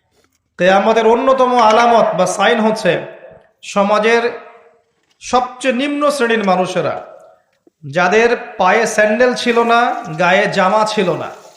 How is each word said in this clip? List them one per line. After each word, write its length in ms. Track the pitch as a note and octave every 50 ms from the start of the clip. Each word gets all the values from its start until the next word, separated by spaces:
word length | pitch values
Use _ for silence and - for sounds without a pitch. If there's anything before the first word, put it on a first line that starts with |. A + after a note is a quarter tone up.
| _ _ _ _ _ _ _ _ _ _ _
কিয়ামতের 500 | - F3 F#3 G3 G3+ G#3 A3 A3 A3+ A3
অন্যতম 540 | A3 A#3+ B3 C4 C4+ C4 B3+ B3+ B3 B3 B3
আলামত 540 | A3 G#3+ G#3+ A#3+ A#3+ A#3+ A#3 G#3+ - - -
বা 100 | F3+ F3+
সাইন 340 | F3+ - G#3 G3 A3+ A#3+ A3+
হচ্ছে 460 | G#3+ A3 G#3 - - F3 - - - - - - - - - - _ _ _ _ -
সমাজের 680 | - - G3+ G3+ G3+ G#3+ G#3+ G#3+ A3+ A#3 A#3 A3+ A#3 - - - - - - _ _ _ _ _ _ _ _ _ _ _ _
সবচেয়ে 540 | - - B3 B3+ B3+ - - - - C4 A#3
নিম্ন 380 | B3 C#4+ D4 C#4+ C#4+ D4 C#4+
শ্রেণীর 320 | C#4+ C#4 A#3+ A3+ A3+ A3 G3+
মানুষেরা, 720 | F#3+ F3+ F#3 F#3 - - F3 D3 B2 G#2+ - - - - - - - _ _ _ _ _ _ _ _ _ _ D3+ C#3
যাদের 460 | C#3 F3+ F3 F#3 G#3 A3 A#3 A#3 A#3+ A#3 - - -
পায়ে 280 | - G#3 - G#3 A3+ A3+
স্যান্ডেল 480 | A3 - - G#3+ G#3+ A3 A#3+ B3+ B3 A#3+
ছিল 300 | - - A#3+ A3+ A#3 A#3
না, 320 | A3+ A#3 A#3 A#3+ B3+ - - - E3 D#3 D#3+
গায়ে 280 | F3+ F3 F#3 G3+ G#3
জামা 380 | F#3 D3 G3 F#3+ F#3+ G#3+ A3 G#3+ G#3+
ছিল 240 | - G#3+ F#3 F3 D3+
না, 160 | A#2+ A2+ - - - - - -